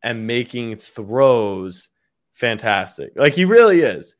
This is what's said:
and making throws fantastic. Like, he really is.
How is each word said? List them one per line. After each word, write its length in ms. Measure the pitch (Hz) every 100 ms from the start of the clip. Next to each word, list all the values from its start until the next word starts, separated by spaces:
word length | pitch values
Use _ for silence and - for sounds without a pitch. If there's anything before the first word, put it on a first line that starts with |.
and 240 | 117 113 110
making 500 | 120 120 123 117 107
throws 1120 | - - 101 123 135 120 104 95 92 90 - _ _ _ _
fantastic. 760 | - 120 110 113 98 98 - -
Like, 200 | - 147
he 100 | 160
really 360 | 185 226 226 175
is. 360 | 131 - -